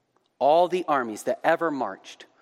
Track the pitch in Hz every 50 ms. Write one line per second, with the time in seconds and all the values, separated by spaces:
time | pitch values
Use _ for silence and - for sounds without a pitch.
0 | _ _ _ _ _ _ _ _ 123 143 156 170 180 170 170 185 170 - 147 135
1 | 120 113 107 101 - 123 123 - - 151 165 165 170 160 147 135 120 98 95 -
2 | _ - - - - _ _ _